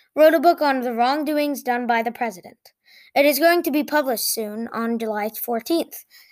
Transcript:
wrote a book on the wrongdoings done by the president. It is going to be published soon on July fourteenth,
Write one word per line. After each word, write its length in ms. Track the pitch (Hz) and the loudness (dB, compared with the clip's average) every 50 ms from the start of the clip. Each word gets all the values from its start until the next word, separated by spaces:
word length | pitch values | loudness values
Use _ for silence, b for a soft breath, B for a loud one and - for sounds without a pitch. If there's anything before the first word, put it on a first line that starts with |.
| b b b | b b b
wrote 200 | 269 302 311 311 | 4 6 6 6
a 40 | 330 | 6
book 220 | 262 349 339 339 | 4 4 4 4
on 200 | 302 285 269 262 | 2 0 0 0
the 120 | 240 247 233 | -2 -4 -2
wrongdoings 680 | 226 233 247 277 311 302 294 302 294 294 294 285 233 - | 0 2 2 2 0 -2 -2 -2 0 -2 -2 -4 -4 -4
done 240 | 254 240 240 247 233 | -4 -4 -2 -2 0
by 160 | 233 226 226 | 0 0 0
the 80 | 240 | -2
president. 600 | 233 - 247 226 190 180 - - - _ _ - _ _ b b b b b b b | -4 -4 -6 -6 -6 -10 -16 -20 -20 _ _ -20 _ _ b b b b b b b
It 100 | 262 277 | 2 4
is 140 | 294 294 254 | 4 4 4
going 240 | 311 339 349 359 - | 4 4 4 2 0
to 80 | 330 | 0
be 120 | 262 302 285 | -2 -2 -2
published 480 | - - 302 294 262 240 208 - - | 0 0 0 0 0 -2 -4 -4 -4
soon 360 | - 226 220 208 208 214 226 226 | -4 -6 -6 -8 -8 -8 -8 -8
on 320 | - - 233 226 233 226 | -6 -6 -4 -4 -4 -4
July 300 | 233 220 214 208 208 220 | -4 -4 -4 -4 -6 -6
fourteenth, 760 | 220 - - - 240 226 - - 330 339 285 - - - - b b b b b | -8 -8 -6 -6 -6 -6 -2 -2 -2 -2 -2 -4 -10 -16 -20 b b b b b